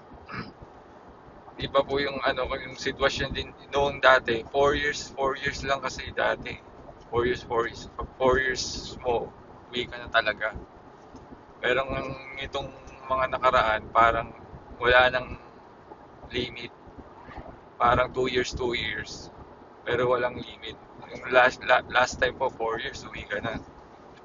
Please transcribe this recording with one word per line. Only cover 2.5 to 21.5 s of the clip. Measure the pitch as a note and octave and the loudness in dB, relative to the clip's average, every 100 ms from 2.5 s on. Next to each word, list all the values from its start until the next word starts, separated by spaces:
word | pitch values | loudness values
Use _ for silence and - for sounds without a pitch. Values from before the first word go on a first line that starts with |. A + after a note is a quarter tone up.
yung | C3+ C3 C3 | -4 -8 -8
sitwasyon | C3+ C3 C3+ C3+ C#3 | -6 0 0 2 -4
din | C3 C3 - - | -4 -8 -12 -4
noong | C#3 C#3+ C#3 | 0 0 4
dati. | C3 B2+ A#2+ A2+ A2 | 6 6 4 -2 0
Four | C#3 C#3+ D3 | 2 4 4
years, | D3 C#3+ - - | 0 -4 -6 -2
four | C3+ C#3 | -2 -2
years | C#3 C#3 | -4 -4
lang | C3+ C3+ | -2 -2
kasi | C3 C3+ C3 | -4 -8 -8
dati. | - A#2 A#2 B2 - - - - - - | -2 0 -2 -6 -12 -14 -20 -20 -20 -4
Four | A#2 | 0
years, | A#2+ B2 | 0 0
four | - A#2 | -2 -2
years. | A#2 A2 - - | -2 -4 -14 -12
Pag | A2+ - | -10 0
four | C3 C3 | 2 4
years | C3 B2 - - - - | 2 -2 -4 -6 -10 -6
mo, | B2 A#2 - - - - - | -2 -2 -2 -12 -20 -20 -10
uwi | B2 A#2 | -6 -6
ka | A#2+ | -8
na | A#2+ | -2
talaga. | A2+ G#2+ G#2 G#2+ F#2+ - - - - - - - - - - | 2 2 0 -4 -6 -14 -20 -20 -20 -20 -20 -20 -20 -20 -6
Pero | A#2 B2+ C3+ | 0 0 0
ng | C3+ C3+ C3+ - C3+ | -4 -6 -10 -12 -10
itong | C3+ C#3 C3+ - - - - | -6 -6 -6 -12 -18 -12 -2
mga | C3 C3 | 0 0
nakaraan, | B2+ B2+ B2+ A2 G#2+ G#2+ | 2 4 4 4 2 2
parang | A2+ A#2 A2+ A2+ - - - - - | 6 6 6 -2 -10 -18 -18 -16 -2
wala | A#2+ B2 B2+ | 6 8 6
nang | B2+ B2 - - - - - - - - - - | 4 -4 -10 -16 -20 -20 -20 -20 -20 -20 -20 -8
limit. | B2 B2 A#2+ A#2+ - - - - - - - - - - | -6 -6 -8 -14 -16 -20 -20 -20 -20 -18 -16 -16 -18 -14
Parang | - A#2+ B2+ B2+ | 0 4 4 2
two | B2+ B2+ | 0 0
years, | B2 B2 | 0 -2
two | B2 B2 A#2 | -2 -2 -2
years. | A2 G#2+ G#2+ - - - - - - - | -4 -6 -8 -12 -16 -18 -20 -20 -20 -12
Pero | - A#2+ B2 | -4 0 2
walang | B2 B2 B2 | 2 0 -4
limit. | - - A2+ G#2+ - - - | -12 -12 -12 -14 -16 -20 -16
Yung | B2 B2+ | -12 2
last, | B2+ B2 | 6 6